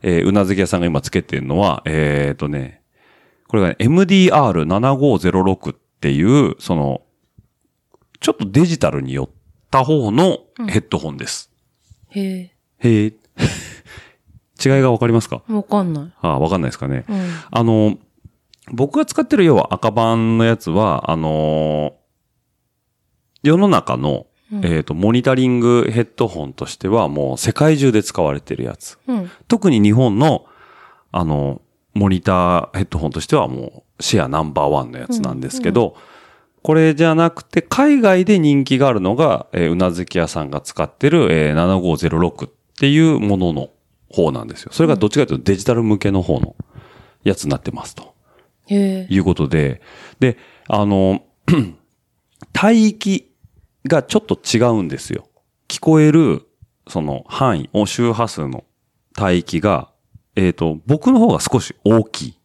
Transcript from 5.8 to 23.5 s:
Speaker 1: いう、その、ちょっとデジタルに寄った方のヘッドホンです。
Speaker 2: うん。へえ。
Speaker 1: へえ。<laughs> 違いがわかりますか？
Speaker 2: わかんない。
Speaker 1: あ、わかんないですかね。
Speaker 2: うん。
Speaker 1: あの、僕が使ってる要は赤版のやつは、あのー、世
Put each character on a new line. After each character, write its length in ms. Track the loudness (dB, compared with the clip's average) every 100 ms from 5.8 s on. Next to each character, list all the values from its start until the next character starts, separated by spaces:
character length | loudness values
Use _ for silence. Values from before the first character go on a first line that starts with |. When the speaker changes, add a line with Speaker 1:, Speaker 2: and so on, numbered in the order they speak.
| _ _ -2
Speaker 1:
い 100 | 0
う、 300 | 2 4 2 -2
そ 160 | -4 -2
の、 260 | -2 -6 _ _ _ _ _ _ _ _ _ _ _ _
ち 100 | -4
ょ 40 |
っ 20 | -2
と 120 | 0
デ 200 | 2 2
ジ 100 | 2
タ 140 | -2
ル 100 | -2
に 120 | -6
寄 100 | -6
っ 60 | -8 _ _ _ _
た 120 | 0
方 280 | 2 0 0
の 300 | 2 2 0 _ -12 -4
ヘ 80 | -4
ッ 80 | -2
ド 120 | -6
ホ 100 | -6
ン 80 | -12
で 80 | -12
す。 260 | -12 -14 _ _ _ _ _ _ -10
Speaker 2:
う 40 |
ん。 20 |
へ 300 | -8 -10 -14 _ _ _
え。 80 | 2
Speaker 1:
へ 180 | 2 0
え。 80 | -6 _ -6 -4 -4 -16 -20
<laughs> 800 | -20 -20 -20 _ _ -20 _ _
違 160 | 0 2
い 20 |
が 80 | 2
わ 80 | 2
か 80 | 2
り 60 |
ま 80 | 2
す 80 | 0
か？ 120 | -10 -6
Speaker 2:
わ 160 | -6
か 180 | -2 -2
ん 100 | -2
な 100 | -6
い。 100 | -10 _
Speaker 1:
あ、 160 | -2 0
わ 120 | 0
か 80 | 0
ん 40 |
な 60 | -4
い 20 |
で 40 |
す 40 | -6
か 100 | -6
ね。 180 | -6 -6
Speaker 2:
う 60 | -6
ん。 140 | -6 -10 -6
Speaker 1:
あ 140 | -2
の、 340 | 2 2 2 -2 _ _ -20 _ _ _ -16
僕 280 | -4 -2 -2
が 80 | -2
使 120 | -2
っ 60 | -2
て 100 | 2
る 80 |
要 120 | 4 4
は 180 | 2
赤 160 | -2 -2
版 480 | 0 0 2 0 2
の 80 | 2
や 100 | 0
つ 140 | 0
は、 400 | 0 2 0 -2
あ 60 | -2
の 800 | -2 -2 0 0 -2 -2 -6 _ _ _ _ _ _ _ _ _ _ _ _ _ _ _
ー、 60 |
世 80 | 2